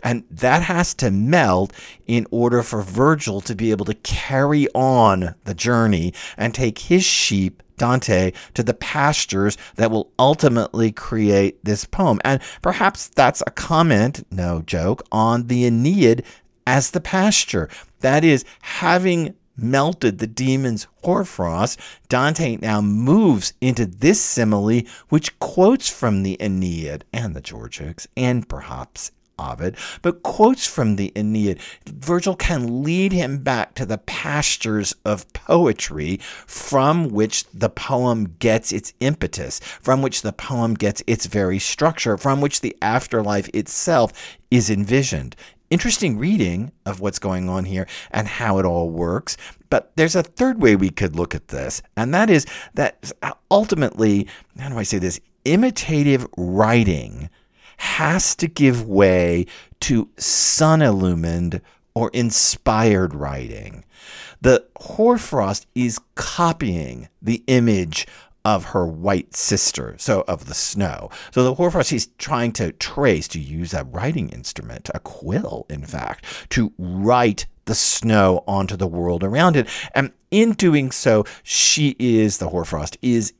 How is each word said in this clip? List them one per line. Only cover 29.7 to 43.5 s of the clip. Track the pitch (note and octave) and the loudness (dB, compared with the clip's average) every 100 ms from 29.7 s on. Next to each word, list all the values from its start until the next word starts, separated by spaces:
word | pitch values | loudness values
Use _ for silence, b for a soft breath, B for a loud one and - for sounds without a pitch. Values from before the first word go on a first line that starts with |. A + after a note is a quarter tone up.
| - B B | -6 B B
but | F3 F3 | -4 -4
quotes | - - G#3+ B3+ - | -6 4 4 4 -4
from | - A2+ G2+ | -2 0 0
the | G2+ - | -2 -4
Aeneid. | G#2+ A2 G#2 E2+ B B - | -2 0 0 -2 B B -20
Virgil | C#3+ C3+ F3 F#3 F#3 | -12 -2 0 0 -2
can | - D#3+ A#2+ B2 | -2 -2 -2 -4
lead | C#3+ F3 F#3+ | -2 0 0
him | F#3 C3+ C#3 | 0 -2 -4
back | C3+ B2 - - | -2 -2 -4 -8
to | A2 | -6
the | G#2+ | -6
pastures | - - - D3 C#3+ - A2+ G#2+ G2 - G#2 | -8 -10 -4 -2 -2 -4 -2 -2 -2 -6 -4
of | G#2 - | -4 -6
poetry | - - E3 D#3+ G#2 - D2+ D2+ F#2+ B B B | -14 0 4 4 0 -6 -6 -4 -6 B B B
from | - - C#3 C#3 E3+ D#3 | -14 -2 2 4 2 0
which | G#2 G#2+ - - | 0 0 -2 -8
the | G2+ A2+ | -4 -4
poem | - - B2+ B2 A2+ G2 E2 | -4 -4 0 2 0 -2 -2
gets | A#2+ A2 - | 0 0 0
its | G2+ - _ | -6 -8 _
impetus, | C3 D3+ F2 - C2+ - B B | -2 -2 -4 -6 -10 -10 B B
from | - C3 | 0 0
which | C3+ - | 0 -2
the | G#2+ | -6
poem | - - B2+ A2+ | -8 -6 -2 0
gets | G#2+ G#2+ G2+ - | 0 -2 -2 -2
its | A2+ - | -2 -2
very | G#2 F#2 F#2+ | -2 0 -2
structure, | - - D3+ D#3 A#2 G2+ | -4 0 0 0 -2 -2
from | C#3 C3+ | 0 0
which | C#3+ - | 0 -2
the | A#2+ - | -6 -4
afterlife | G#2 A#2 - A2+ G#2 G#2 F#2+ | -2 -2 -2 -2 0 -2 -2